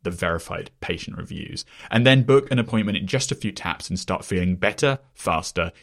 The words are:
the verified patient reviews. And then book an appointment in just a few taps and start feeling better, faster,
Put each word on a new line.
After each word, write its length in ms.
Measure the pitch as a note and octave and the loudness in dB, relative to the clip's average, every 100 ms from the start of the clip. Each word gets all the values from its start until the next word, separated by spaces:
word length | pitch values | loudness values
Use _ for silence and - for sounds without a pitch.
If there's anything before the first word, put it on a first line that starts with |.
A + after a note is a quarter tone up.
the 80 | F2+ | -8
verified 580 | F2 F2 E2 - - - - | -4 -2 -2 -4 -10 -10 -12
patient 380 | - - - - | -8 -6 -8 -12
reviews. 460 | - - - - - - - | -10 -10 -10 -12 -14 -18 -2
And 160 | A#2 B2 | 4 6
then 160 | C3 | 6
book 280 | A#2 C3+ C#3 | 8 6 6
an 100 | B2+ | 0
appointment 380 | A2+ A2+ G#2 G2 | 0 0 0 -2
in 100 | F#2+ | -2
just 240 | C3 - | -2 -2
a 20 | |
few 180 | - G#2+ | -4 -6
taps 380 | - F2+ - - | -6 -6 -6 -6
and 80 | F#2 | -6
start 260 | - F#2 | -2 -4
feeling 320 | - F#2 F2+ F2+ | -2 0 0 2
better, 440 | G#2 - C#3+ C3+ - | 0 2 0 0 -6
faster, 600 | - - D#2+ - - E2 - | -8 -2 -2 -2 -4 -4 -6